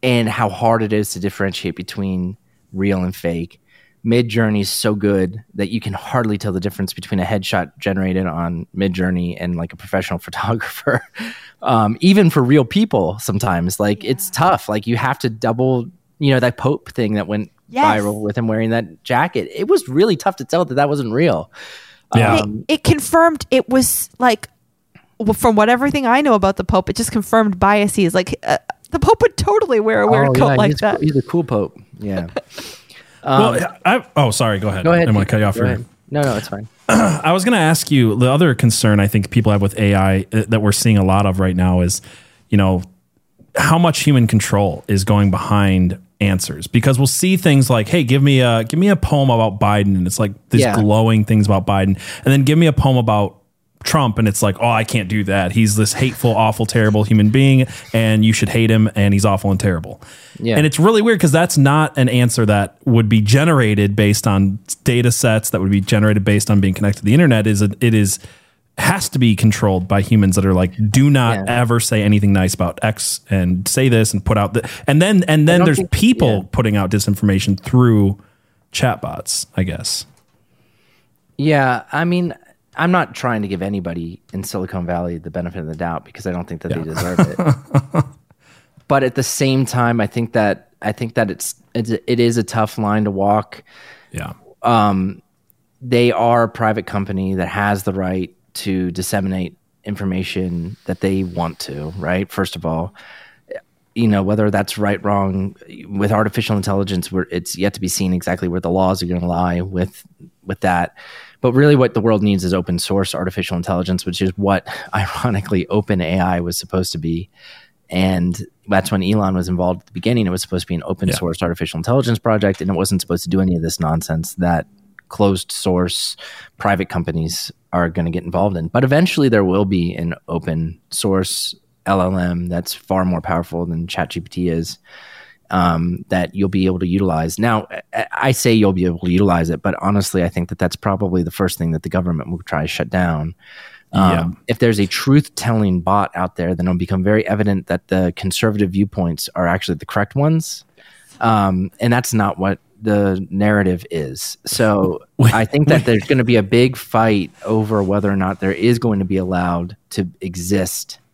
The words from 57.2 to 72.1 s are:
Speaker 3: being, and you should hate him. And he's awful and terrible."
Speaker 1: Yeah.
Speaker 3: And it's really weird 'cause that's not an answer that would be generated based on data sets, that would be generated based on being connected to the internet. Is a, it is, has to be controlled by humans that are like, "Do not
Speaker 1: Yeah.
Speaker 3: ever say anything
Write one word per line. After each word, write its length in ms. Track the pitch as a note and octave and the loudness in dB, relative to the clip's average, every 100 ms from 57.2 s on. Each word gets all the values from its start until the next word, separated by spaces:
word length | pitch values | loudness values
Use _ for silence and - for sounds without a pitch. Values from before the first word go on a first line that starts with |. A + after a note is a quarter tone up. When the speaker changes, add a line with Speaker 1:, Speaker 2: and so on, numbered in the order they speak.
| G#2 | 4
Speaker 3:
being, 360 | B2+ C#3 C3 C3 - - | 4 4 4 2 -4 -4
and 320 | A2+ A2 A2 | 0 2 4
you 80 | A2 | 4
should 160 | G#2+ G2+ | 2 0
hate 220 | A#2 A2+ | 2 2
him. 180 | A2 G#2+ | 4 2
And 180 | - G2+ | 2 2
he's 120 | G2 | 4
awful 260 | G#2 G2 G2 | 2 2 0
and 80 | F#2 | 0
terrible." 420 | G2+ E2+ - - - - - - | 0 -2 -6 -16 -20 -20 -20 -8
Speaker 1:
Yeah. 180 | A#2 A2 | -2 2
Speaker 3:
And 80 | |
it's 140 | D3+ - | 2 4
really 240 | F3+ A3+ | 4 4
weird 160 | A3 G#3+ | 4 4
'cause 120 | E3+ | 4
that's 260 | D#3 F3 D#3 | 4 2 4
not 400 | C#3 D3 D#3 - | 4 4 2 2
an 100 | B2+ | 2
answer 380 | B2 B2 B2 G#2+ | 4 2 2 2
that 300 | G#2 G2 _ | 2 0 _
would 240 | - A#2 A2 | 2 2 4
be 120 | A2 | 2
generated 760 | G#2 C3 D#3 D3 A2 G#2 G2+ G2+ | 4 4 4 2 2 2 2 2
based 320 | G#2 G#2 - | 2 2 2
on 320 | G2 G2 G2+ - - | 2 2 -2 -10 -4
data 260 | - A#2+ A#2+ | 0 2 2
sets, 400 | A#2 A#2+ A2 - | 2 2 0 0
that 100 | G2+ | -2
would 100 | F#2+ | 0
be 80 | G2+ | 0
generated 440 | G2 G#2+ G#2+ G#2+ | 2 2 4 2
based 240 | G2 G2+ - | 2 0 2
on 120 | G#2 | 2
being 140 | F#2+ | 2
connected 260 | F#2 G2+ G2+ | 0 -2 0
to 40 | |
the 80 | G2+ | 2
internet. 360 | C3+ E3+ A2 G#2+ | 4 4 4 2
Is 120 | G2+ | 2
a, 100 | G2+ G2 | 0 0
it 120 | A#2+ | 2
is, 280 | A2 G2+ - - - _ _ _ - | 2 2 -2 -10 -20 _ _ _ -4
has 300 | C3 F#3+ - | -2 -2 -2
to 80 | C#3+ | 0
be 160 | A#2+ G#2 | 2 4
controlled 500 | A2 G#2 G#2 F#2 F#2 | 2 2 0 0 0
by 120 | G2 | 0
humans 360 | G2 A2 G2 F#2 | 2 2 4 2
that 100 | F#2+ | 2
are 80 | |
like, 180 | F#2 F#2 - G#2+ | 2 0 0 2
"Do 200 | C3 C#3+ | 4 4
not 240 | C#3 A#2 A2 G2 | 4 2 0 -2
Speaker 1:
Yeah. 120 | A#2+ | 0
Speaker 3:
ever 200 | A#2+ A#2 | 2 0
say 220 | - A2 | 0 0
anything 280 | G#2 | 4